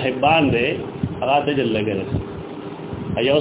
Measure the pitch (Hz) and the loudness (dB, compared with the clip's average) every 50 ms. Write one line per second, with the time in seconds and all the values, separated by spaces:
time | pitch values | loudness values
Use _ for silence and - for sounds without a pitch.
0 | 139 131 127 127 135 147 160 160 147 131 120 117 120 143 180 - - - - - | 0 0 0 2 4 4 4 6 4 4 4 2 2 0 -2 -4 -6 -8 -6 -6
1 | - - - - 117 127 139 143 147 151 147 139 123 117 110 107 101 107 98 95 | -6 -6 -4 -2 0 2 2 2 2 2 2 2 2 2 0 0 0 0 -2 -2
2 | 92 - - - - - - - - - - - - - - - - - - - | -2 -2 -4 -4 -4 -6 -8 -10 -10 -10 -12 -12 -12 -12 -10 -10 -10 -10 -8 -8
3 | - - - 113 117 131 143 151 | -6 -4 -2 0 2 4 4 4